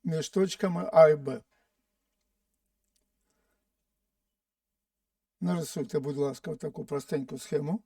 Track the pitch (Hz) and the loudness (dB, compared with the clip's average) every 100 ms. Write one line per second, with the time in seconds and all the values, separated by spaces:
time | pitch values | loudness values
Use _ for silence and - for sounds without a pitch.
0 | - 160 - 190 190 - 190 175 185 165 | -4 -4 -2 0 -2 -2 -4 -4 4 8
1 | 156 151 139 123 _ _ _ _ _ _ | 8 8 -2 -10 _ _ _ _ _ _
2 | _ _ _ _ _ _ _ _ _ _ | _ _ _ _ _ _ _ _ _ _
3 | _ _ _ _ _ _ _ _ _ _ | _ _ _ _ _ _ _ _ _ _
4 | _ _ _ _ _ _ _ _ _ _ | _ _ _ _ _ _ _ _ _ _
5 | _ _ _ _ 175 175 151 - 139 151 | _ _ _ _ -4 -4 -4 -8 -4 -4
6 | 139 139 139 123 175 151 156 143 - 143 | -4 -4 -4 -4 -12 -10 -10 -10 -8 -8
7 | - 147 131 131 - 151 147 208 | -4 -6 -6 -12 -6 -4 -2 -6